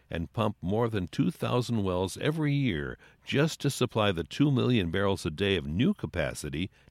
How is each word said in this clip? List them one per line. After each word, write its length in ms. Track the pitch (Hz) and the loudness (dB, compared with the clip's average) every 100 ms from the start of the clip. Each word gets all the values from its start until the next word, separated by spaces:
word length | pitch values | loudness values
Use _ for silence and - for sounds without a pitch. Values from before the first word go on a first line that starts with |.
| - | -10
and 220 | 82 85 | -8 -6
pump 240 | - 107 107 | -2 -2 -2
more 260 | 85 107 120 | -2 0 0
than 220 | 107 92 | -2 -2
two 220 | - 175 | -2 -2
thousand 520 | - 113 123 120 117 | -2 -2 -2 0 -2
wells 340 | 95 90 92 - | 0 0 -2 -2
every 320 | 143 160 147 | -4 0 0
year 440 | 143 131 80 69 62 - _ - | 2 2 0 -4 -8 -16 _ -4
just 340 | 117 156 - | 0 0 0
to 100 | 143 | -2
supply 440 | - 120 113 104 | 0 0 2 2
the 100 | 85 | 2
two 280 | 82 - 147 | -2 2 2
million 380 | 127 117 123 85 | 4 4 2 2
barrels 360 | 95 98 98 87 | 0 0 0 -2
a 60 | |
day 260 | 78 101 95 | -2 0 0
of 100 | 71 | 0
new 260 | 85 156 | 0 2
capacity 800 | 208 76 85 69 60 73 71 92 _ _ | 0 -4 -2 -2 -4 -6 -4 -6 _ _